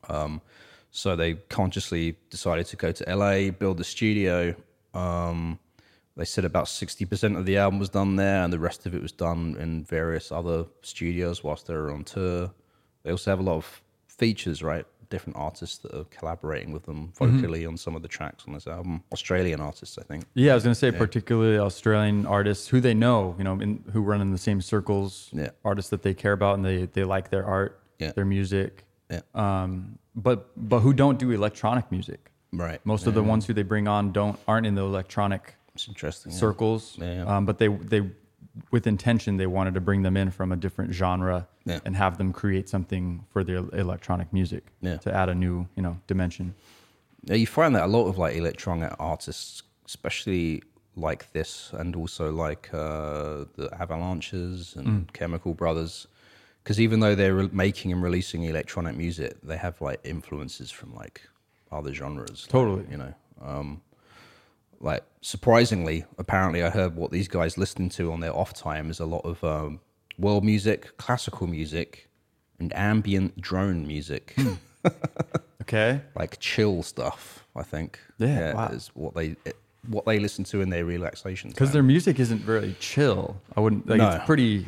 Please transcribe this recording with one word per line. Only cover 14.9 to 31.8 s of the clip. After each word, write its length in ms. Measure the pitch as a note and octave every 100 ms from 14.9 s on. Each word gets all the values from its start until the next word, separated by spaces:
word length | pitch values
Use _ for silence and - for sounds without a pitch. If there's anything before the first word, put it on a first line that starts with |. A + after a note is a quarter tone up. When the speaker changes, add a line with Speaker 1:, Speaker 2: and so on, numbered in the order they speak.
| _ -
Speaker 1:
Different 280 | F#2 - -
artists 400 | D2+ - E2 -
that 140 | -
are 100 | - D2+
collaborating 680 | - D#2+ E2 D2+ D2 G1+
with 100 | D2+
them 300 | - D2+ D#2+ -
Speaker 2:
Mm-hmm. 180 | B2+ C3
Speaker 1:
vocally 260 | G#2 E2 E2
on 120 | E2
some 180 | - D#2+
of 60 |
the 60 | D#2+
tracks 340 | - D2+ - -
on 60 |
this 140 | C#2+ -
album. 360 | E2+ F2+ E2 _
Australian 480 | - - F#2 F2+ D2+
artists, 360 | D2 - - -
I 60 |
think. 220 | - - -
Speaker 2:
Yeah, 180 | C3 C#3+
I 20 | B2+
was 80 |
gonna 120 | A#2+ A#2
say 140 | C3
Speaker 1:
Yeah. 60 | -
Speaker 2:
particularly 640 | A2 A#2 - A#2 A2 G#2+
Australian 680 | G2+ - A2+ G#2+ G#2+ G#2 G2+
artists 420 | G2+ G2+ G2+ -
who 120 | B2+
they 120 | B2
know, 420 | A2 A#2 A#2 F#2 F2
you 60 | F#2+
know, 80 | F#2+
in, 220 | G2+ G#2+ -
who 80 | G#2
run 180 | G#2 G#2
in 120 | G2
the 60 | F#2
same 220 | - G2
circles, 680 | F2+ G#2+ F#2 G2+ G2 - -
Speaker 1:
Yeah. 200 | - C#2+ -
Speaker 2:
artists 260 | G#2 G2+ -
that 100 | G2
they 120 | G2
care 200 | F2+ G#2
about 220 | G2+ G2+ G2
and 100 | F#2+
they, 200 | F#2 F2+
they 160 | - F#2+
like 240 | F#2+ F#2
their 160 | G2 F#2+
art, 340 | F#2+ G2+ - _ _
Speaker 1:
Yeah. 120 | D#2
Speaker 2:
their 120 | - G2
music. 580 | G2 F#2+ G2 F#2+ - _ _ _
Speaker 1:
Yeah. 120 | F2 - -
Speaker 2:
Um, 640 | G2+ F#2+ F#2 F#2 F#2+ A2 _ A#2
but, 340 | A2+ A#2+ - -
but 220 | A2 A#2+
who 100 | A#2
don't 260 | C3+ C#3 C3
do 120 | B2+
electronic 580 | A2 G#2 - G#2 B2